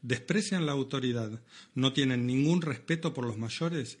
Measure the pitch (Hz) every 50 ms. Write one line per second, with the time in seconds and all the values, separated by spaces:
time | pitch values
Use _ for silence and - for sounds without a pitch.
0 | - 123 202 202 - - - 214 196 - 196 185 165 147 143 139 131 135 - 135
1 | 127 127 120 117 113 107 107 113 - _ - - - _ _ 127 131 135 135 147
2 | 139 131 127 120 120 123 127 131 143 156 170 180 165 156 127 - - - 165 165
3 | 165 165 - 139 123 120 110 107 113 113 - - 165 170 170 156 120 - - -